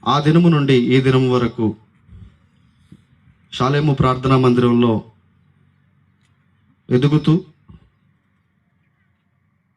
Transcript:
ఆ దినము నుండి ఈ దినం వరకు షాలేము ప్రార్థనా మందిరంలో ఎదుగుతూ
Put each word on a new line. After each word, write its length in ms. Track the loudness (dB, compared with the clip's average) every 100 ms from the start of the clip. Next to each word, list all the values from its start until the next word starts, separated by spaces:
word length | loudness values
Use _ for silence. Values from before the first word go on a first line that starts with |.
| -2
ఆ 20 | -2 2
దినము 240 | 2 2 2
నుండి 200 | 2 0 2 0
ఈ 20 | 2
దినం 200 | 0 0 0
వరకు 320 | -2 -4 -6 -6 _ _ _ -20 -20 _ _ _ _ _ _ -20 _ _ _ _ _ -6
షాలేము 360 | -4 -2 -2 0
ప్రార్థనా 360 | -2 -2 0 2 2
మందిరంలో 480 | 2 0 2 0 -2 -6 _ _ _ _ _ _ _ _ _ _ _ _ _ _ _ _ _ _ -2
ఎదుగుతూ 360 | 0 -2 0 -2 -4 _ _ -20 _ _ _ _ _ _ _ _ _ _ _ _ _ _ _ _ _ _ _